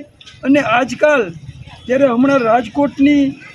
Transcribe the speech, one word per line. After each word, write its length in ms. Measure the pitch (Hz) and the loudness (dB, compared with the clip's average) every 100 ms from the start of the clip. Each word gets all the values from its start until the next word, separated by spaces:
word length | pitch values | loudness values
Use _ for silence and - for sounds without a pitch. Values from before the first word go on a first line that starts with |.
| 294 _ - - | -2 _ -20 -8
અને 160 | 262 285 | 0 0
આજકાલ 680 | 233 233 254 240 302 285 185 165 - - - - - | 2 -2 -2 0 0 0 -2 -8 -18 -20 -20 -14 -4
જ્યારે 200 | 262 277 | 0 0
હમણાં 300 | 233 277 277 | 2 2 2
રાજકોટની 960 | 226 240 226 277 285 285 277 285 277 269 - | 2 0 0 -2 -2 0 2 2 0 -4 -14